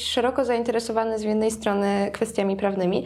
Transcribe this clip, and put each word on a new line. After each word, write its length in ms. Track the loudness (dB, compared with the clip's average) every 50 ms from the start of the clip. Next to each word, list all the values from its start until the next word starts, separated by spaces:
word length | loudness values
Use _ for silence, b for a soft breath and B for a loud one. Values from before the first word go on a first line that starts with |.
| -6
szeroko 420 | -2 -2 0 0 2 2 0 0
zainteresowane 760 | 2 0 0 0 0 0 -2 -2 0 -2 0 0 0 -2 -2
z 40 | 0
jednej 280 | 0 2 2 2 0
strony 580 | -2 0 -2 0 0 2 2 2 2 0 0 -2 0
kwestiami 420 | -2 -4 -2 0 0 0 0 0
prawnymi, 500 | 0 0 0 0 2 0 2 0 0 B